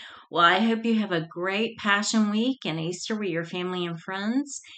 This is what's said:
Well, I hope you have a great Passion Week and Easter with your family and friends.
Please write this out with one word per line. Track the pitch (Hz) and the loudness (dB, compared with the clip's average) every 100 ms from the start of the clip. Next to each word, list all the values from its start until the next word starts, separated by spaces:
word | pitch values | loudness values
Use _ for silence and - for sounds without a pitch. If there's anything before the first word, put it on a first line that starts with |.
| - - - | -18 -20 -4
Well, | 156 | 4
I | 170 185 | 6 6
hope | 226 226 | 4 2
you | 226 220 | 2 2
have | 196 | 2
a | 170 160 | -2 -2
great | 170 185 202 226 226 | -4 -2 0 -2 -2
Passion | 214 202 208 226 214 | 0 2 2 2 2
Week | 214 247 262 | 2 0 0
and | 185 160 | -4 -4
Easter | 160 180 - 214 | -4 -6 -6 -4
with | 202 | -2
your | 165 | -2
family | 165 185 180 185 | -4 -4 -4 -4
and | 175 165 | -4 -6
friends. | - 190 208 254 294 - - | -8 -4 0 0 -2 -10 -16